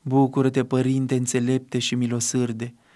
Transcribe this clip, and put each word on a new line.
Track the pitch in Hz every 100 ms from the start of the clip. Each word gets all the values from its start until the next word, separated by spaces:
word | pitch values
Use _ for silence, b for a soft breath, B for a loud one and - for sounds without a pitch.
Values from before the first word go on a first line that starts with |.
Bucură-te, | 135 131 135 135 131 131 131
Părinte | 127 127 131 131 131
înțelepte | 123 131 120 131 131 123
și | 120 123
milosârde. | 120 120 117 127 123 110 120 - b